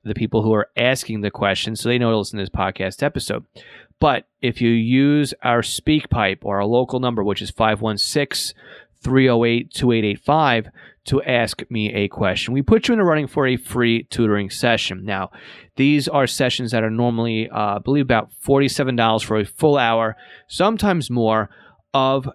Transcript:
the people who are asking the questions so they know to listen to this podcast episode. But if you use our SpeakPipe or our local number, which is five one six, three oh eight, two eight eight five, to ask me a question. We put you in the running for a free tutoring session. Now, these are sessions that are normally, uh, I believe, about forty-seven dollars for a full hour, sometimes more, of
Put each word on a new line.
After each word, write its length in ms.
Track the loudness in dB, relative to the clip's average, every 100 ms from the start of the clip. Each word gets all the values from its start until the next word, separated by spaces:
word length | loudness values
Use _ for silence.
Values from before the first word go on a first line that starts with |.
the 120 | -8 -4
people 260 | 0 0
who 100 | 2 0
are 160 | 0 0
asking 460 | 0 0 -4 -6
the 80 | -6
questions 500 | -2 -2 0 -4 -4
so 100 | -2
they 100 | 0
know 100 | 2
to 80 | 0
listen 220 | -2 -6
to 20 |
this 80 | -8
podcast 540 | -4 -4 -4 -8 -4
episode. 420 | -4 -4 -8 -8 -8 -20 -20 -20 -16 0
But 280 | 0 0 -6 -6
if 200 | -4 0
you 100 | 2
use 640 | 2 2 2 4 2 0 -4
our 180 | 0 0
SpeakPipe 760 | 0 -4 0 0 0 0 0 -2
or 160 | -4 -2
our 80 | 0
local 340 | 0 0 -2
number, 240 | -2 -2
which 200 | -2 -2
is 80 | -6
five 300 | -2 0 0
one 180 | -2 -2
six, 560 | -2 -2 -2 -4 -8 -12 -20 -20 -20 _
three 300 | 0 4 4
oh 160 | 4 2
eight, 260 | 0 -4
two 200 | 0 2
eight 140 | 2 2
eight 140 | -2
five, 500 | 0 2 4 2 -2 -14 -20 _ -2
to 160 | -2
ask 400 | 0 0 -2 -6 -8
me 240 | -4 -2
a 140 | 0 -2
question. 460 | -2 -2 -2 -2
We 80 | -2
put 260 | 4 4 4
you 60 |
in 60 | 2
the 60 | 2
running 220 | 0 -2
for 200 | -2 0
a 100 | -2
free 460 | -4 0 2 0
tutoring 460 | -2 0 2 2 -2
session. 540 | -2 0 0 -2 -8
Now, 280 | -6 -6 -6 -12 -20 -20 -14 0
these 320 | 2 2 0
are 200 | 0 0
sessions 440 | 0 -2 -2 -2
that 120 | -2
are 60 | -2
normally, 600 | 0 0 0 -2 -2 -4
uh, 260 | -4 -2 -2
I 40 |
believe, 240 | -2 0
about 280 | 2 0 -2 -8
forty-seven 560 | 0 2 2 0 -2 2
dollars 280 | 2 2
for 140 | 0 -2
a 80 | -2
full 320 | 0 2 2
hour, 380 | 2 2 -2 -6 -18 -20 -12
sometimes 600 | 0 0 2 0 0 -2
more, 400 | 0 2 2 -2 -10 -20 _ _
of 360 | 0 0 0 -4